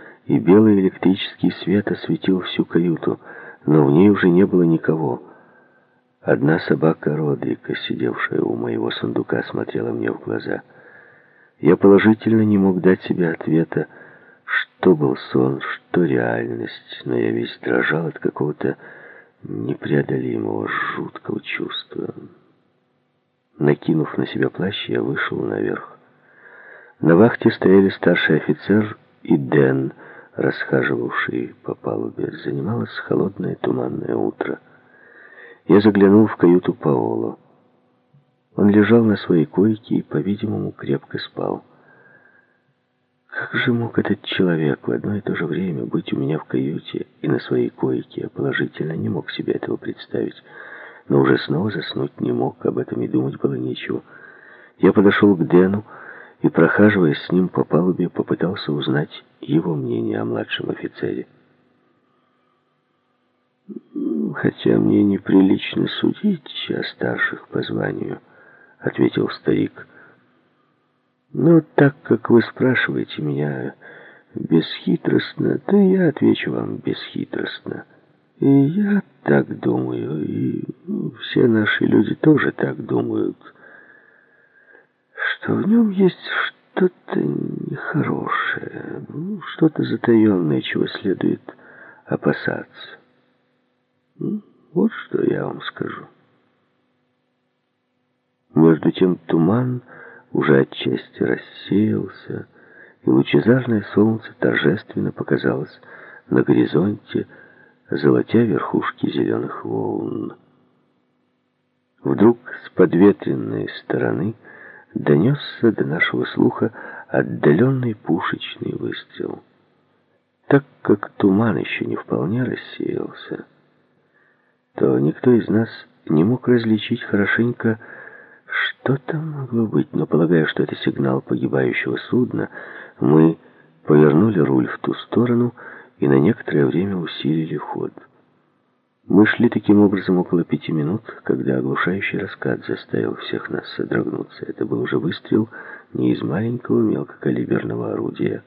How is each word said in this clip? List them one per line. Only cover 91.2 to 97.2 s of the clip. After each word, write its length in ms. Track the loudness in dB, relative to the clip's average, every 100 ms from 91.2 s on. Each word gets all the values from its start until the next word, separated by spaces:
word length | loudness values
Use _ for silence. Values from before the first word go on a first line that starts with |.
| -2 -2 -8 -20 -20 -20 -20 -20 -8
опасаться. 920 | -4 -2 -2 -4 -8 -10 -20 -20 -20 _ _ _ _ _ _ _ _ _ _ _ -10
Ну, 240 | -8 -8 -10 _ _
вот 180 | -2 -2
что 280 | -2 -6 -4
я 240 | -2 -2 -4
вам 160 | -8
скажу». 440 | -10 -10 -10 -12 -18 _ _ _ _ _ _ _ _ _ _ _